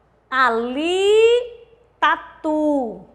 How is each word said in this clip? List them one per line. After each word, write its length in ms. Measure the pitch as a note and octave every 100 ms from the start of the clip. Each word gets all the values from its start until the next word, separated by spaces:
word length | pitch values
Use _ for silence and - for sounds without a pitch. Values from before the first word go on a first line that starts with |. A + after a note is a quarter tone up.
| _ _ _
ali, 880 | C4 C4 A3+ A#3 B3+ D#4+ F#4 G4 G#4+ A4+ A#4+ B4 - - _ _ _
tatu. 1040 | D#4 G#3+ - - B3+ D4+ D4+ C#4+ A#3+ F#3 F#3